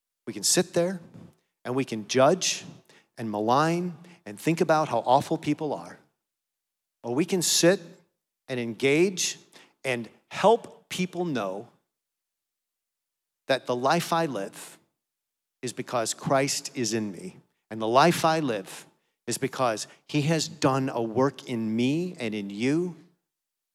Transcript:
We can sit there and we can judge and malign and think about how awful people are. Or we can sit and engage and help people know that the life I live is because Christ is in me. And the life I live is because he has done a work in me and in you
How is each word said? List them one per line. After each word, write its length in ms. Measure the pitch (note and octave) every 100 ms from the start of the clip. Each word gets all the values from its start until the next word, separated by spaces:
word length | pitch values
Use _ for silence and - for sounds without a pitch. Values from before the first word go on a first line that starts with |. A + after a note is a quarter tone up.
| _ _ -
We 80 |
can 100 | G#2+
sit 300 | - - C4
there 260 | F3 F3 F#3 - - - _ _ _ A#2+
and 100 | B2+
we 100 | C3
can 220 | A2 G2
judge 560 | B2+ C3+ F3+ - - - - _ - _ -
and 120 | A2+
malign 680 | G#2 A2 C3 D#3+ E3+ F3+ D#3+ - - -
and 140 | G#2
think 220 | - E3
about 280 | E3 D#3 D3+
how 100 | A#2
awful 380 | A#2+ C3+ - D#3+
people 360 | D3 D3 D3+
are. 260 | G2+ - - _ _ _ _ _ _ _ _ _ _
Or 100 | A#2
we 120 | B2 F#3
can 160 | F#3+
sit 400 | - - E3+ F#3+ E3 - _ _ _ _ -
and 120 | B2+
engage 760 | A#2 G#2 C3+ D3 F#3+ F3+ - - - - - _
and 240 | C3 A#2+ A2+ - _
help 580 | - F#3+ A3+ - - _
people 360 | - F3+ F3 F3+
know 420 | B2+ G2 G2 A#2 _ _ _ _ _ _ _ _ _ _ _ _ _ _ _ _ _ -
that 180 | B2+ -
the 100 | B2
life 380 | C3 E3+ -
I 140 | E3 E3
live 500 | A2+ G2+ - - - _ _ _ _ _ _ _ _
is 120 | B2+
because 400 | - A#2+ A#2+ A2
Christ 580 | - - C#3 C#3 - - -
is 180 | A2+
in 180 | A2+ G#2+
me. 260 | E2+ F2+ - _ _ _
And 100 | A2
the 60 | A2
life 360 | B2 E3 E3+
I 160 | D#3+ D#3+
live 460 | C#3+ G#2+ F#2 - - _ _ _ -
is 120 | A#2
because 500 | C3 - B2 G#2+ - - -
he 140 | D3+
has 240 | C#3+ D#3+ D3+
done 420 | - C#3+ C3+ C3+
a 120 | A#2+
work 420 | A2+ A2 C#3 - -
in 300 | A#2+ A2 A2+
me 400 | B2 D#3 F3+ -
and 160 | A2+ G#2+
in 140 | G2
you 480 | G2+ B2+ D#3+ F3+ D#3+ - _ _ _ _ _ _